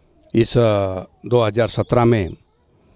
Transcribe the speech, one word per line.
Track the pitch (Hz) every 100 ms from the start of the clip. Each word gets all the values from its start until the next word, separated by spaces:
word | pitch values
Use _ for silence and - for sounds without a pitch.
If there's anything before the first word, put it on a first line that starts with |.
| _ _ _ 117
इस, | 113 127
अ, | 113 104 98 92 - _ -
दो | 120
हज़ार | 110 104 110
सत्रह | - 104 120 117
में | 117 87 - _ _ _ _ _